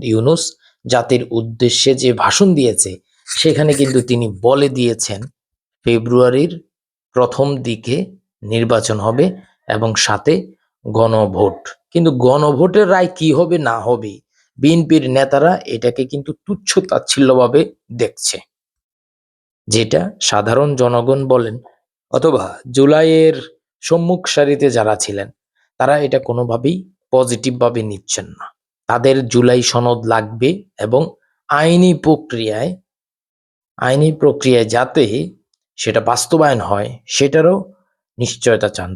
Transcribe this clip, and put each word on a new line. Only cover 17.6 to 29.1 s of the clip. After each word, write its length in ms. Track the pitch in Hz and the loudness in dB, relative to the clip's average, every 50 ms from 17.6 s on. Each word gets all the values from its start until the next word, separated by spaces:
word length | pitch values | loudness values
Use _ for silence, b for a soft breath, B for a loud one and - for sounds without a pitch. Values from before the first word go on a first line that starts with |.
| 165 - - _ _ - 117 | 0 0 -6 _ _ -12 -6
দেখছে, 400 | 120 120 - - - - - - 92 - _ _ _ _ _ _ _ _ _ _ _ _ _ _ _ _ _ _ _ _ _ _ _ - - | -4 -4 -4 -4 -6 -8 -8 -8 -8 -14 _ _ _ _ _ _ _ _ _ _ _ _ _ _ _ _ _ _ _ _ _ _ _ -6 -2
যেটা 320 | 110 113 113 110 - 156 175 202 - - | 0 0 0 0 0 -2 -2 -4 -8 -6
সাধারণ 460 | - - 107 104 104 110 117 131 143 147 143 | -4 -2 -2 0 0 2 2 0 0 0 0
জনগণ 440 | 127 123 120 123 120 120 131 135 139 135 131 | 0 0 0 0 0 0 0 0 0 2 2
বলেন 280 | 131 123 117 110 110 123 - b b b b b _ _ _ - | 2 2 0 -2 -8 -12 -16 b b b b b _ _ _ -4
অথবা 320 | - 123 127 160 139 113 95 - - - - 127 | -4 0 0 2 0 0 -2 -4 -12 -16 -12 -4
জুলাইয়ের 640 | 123 135 139 143 151 156 160 160 160 160 160 160 135 135 120 - _ _ _ _ _ _ | 0 2 4 4 4 4 4 4 4 4 4 4 2 0 -6 -16 _ _ _ _ _ _
সম্মুখ 380 | - - 165 170 170 170 180 175 180 - | -4 -2 0 0 0 0 -2 -2 -4 -2
সারিতে 380 | - 147 147 139 143 131 143 139 | 0 0 2 2 2 2 2 2
যারা 240 | 120 117 107 107 107 | 2 2 0 0 0
ছিলেন, 320 | 107 - - 101 101 98 107 - _ _ _ _ _ _ _ _ - | -2 -4 -6 -6 -8 -8 -10 -14 _ _ _ _ _ _ _ _ -2
তারা 140 | 131 131 147 147 | 0 2 2 2
এটা 180 | 147 131 143 131 | 0 0 -2 -2
কোনোভাবেই 580 | - - 117 123 123 120 117 117 123 143 175 185 185 _ _ _ _ - | -2 -2 -4 -4 -2 -2 -2 -2 -2 -2 -2 -4 -8 _ _ _ _ 0
পজিটিভভাবে 680 | - 131 127 117 120 113 - 131 123 123 120 120 120 117 | 0 0 2 0 -2 -4 -4 -4 -2 0 -2 -2 -2 -4
নিচ্ছেন 440 | 110 107 101 95 _ - - - 95 82 82 - | -6 -6 -8 -12 _ -8 -8 -8 -10 -12 -16 -18
না। 80 | - - _ _ _ _ _ _ _ - | -20 -20 _ _ _ _ _ _ _ -4
তাদের 280 | 117 123 120 135 | -2 0 2 2